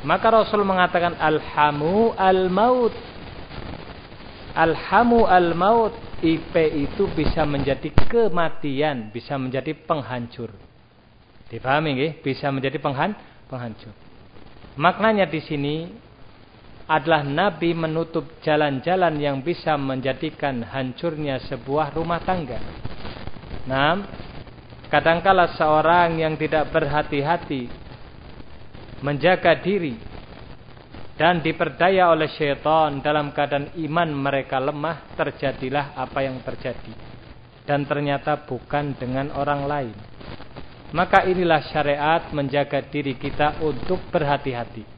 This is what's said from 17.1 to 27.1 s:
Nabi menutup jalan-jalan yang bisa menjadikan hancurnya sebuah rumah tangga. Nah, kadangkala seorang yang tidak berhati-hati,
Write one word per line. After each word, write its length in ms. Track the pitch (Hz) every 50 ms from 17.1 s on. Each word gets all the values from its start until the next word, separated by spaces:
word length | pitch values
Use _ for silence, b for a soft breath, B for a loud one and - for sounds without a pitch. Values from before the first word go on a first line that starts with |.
| 160 151 143
Nabi 480 | 139 139 156 190 208 165 151 175 170 170
menutup 640 | 165 165 160 156 160 165 165 - 165 143 - - - -
jalan-jalan 720 | 160 151 151 151 147 139 131 - 165 180 190 180 170 156 147
yang 240 | 147 143 139 135
bisa 320 | 127 165 175 - - 165 151
menjadikan 840 | 143 139 135 135 131 123 135 131 - 165 156 147 - 151 143 131 120 113
hancurnya 800 | 101 - 135 131 127 120 - - 170 156 151 151 143 135 127 - -
sebuah 420 | 139 120 117 135 139 151 156 143
rumah 300 | 139 160 165 165 170 165
tangga. 400 | - - 185 180 156 120 117 104 - - - - - - - - - - - - - - - - - - - - -
Nah, 400 | 131 131 135 143 151 170 202 202 - - - - - - - - - - - - - - - -
kadangkala 680 | - - 147 - 160 165 170 165 196 190 185 175 165 - -
seorang 640 | 170 156 151 156 151 160 170 175 175 170 165 160
yang 160 | 160 156 156 147
tidak 320 | 156 151 160 156 143 -
berhati-hati, 960 | - 160 156 139 143 151 147 -